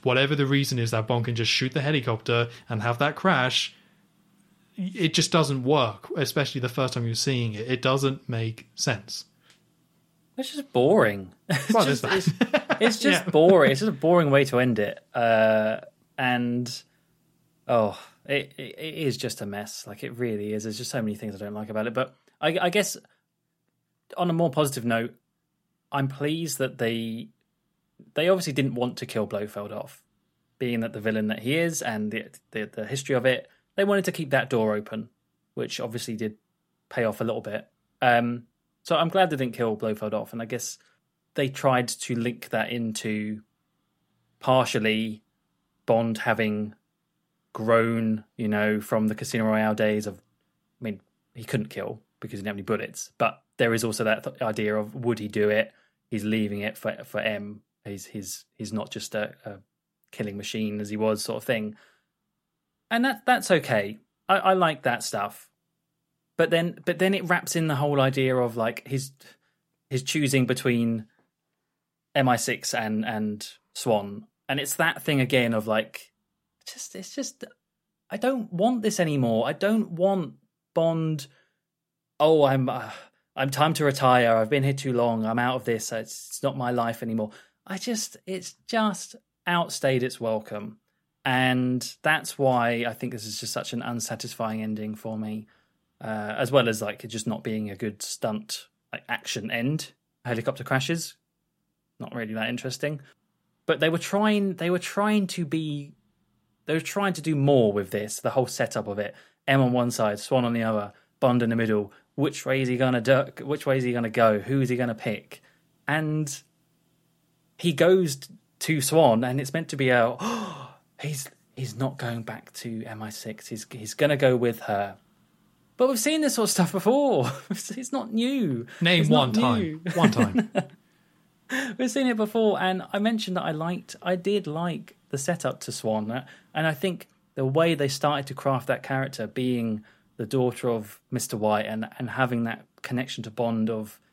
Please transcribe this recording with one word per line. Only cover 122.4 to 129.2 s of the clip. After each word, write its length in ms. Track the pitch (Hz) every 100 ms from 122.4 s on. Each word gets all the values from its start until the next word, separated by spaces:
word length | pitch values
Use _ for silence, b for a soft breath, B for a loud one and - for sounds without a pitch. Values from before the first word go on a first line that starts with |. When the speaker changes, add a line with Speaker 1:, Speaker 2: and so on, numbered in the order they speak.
| -
Speaker 2:
to 300 | - 120 113 110
M 160 | 110
I 80 | 107
six. 380 | - 113 107 -
He's, 180 | 113 -
he's 220 | 123 107
gonna 240 | - 151 139
go 180 | 135 127
with 240 | 120 113
her." 360 | - 101 101 95 _ _ _ _ _ _ _ -
But 100 | 254
we've 120 | 240
seen 200 | 294 311
this 140 | 294 -
sort 140 | 208
of 20 |
stuff 200 | - 175
before. 580 | 190 202 269 285 170 123 135
<laughs> 100 | -
It's 420 | 196 - 220 254
not 180 | 269 226
new. 520 | 220 247 277 180 120 120 B
Speaker 1:
Name 200 | 170 175
Speaker 2:
It's 80 | 151
Speaker 1:
one 220 | 151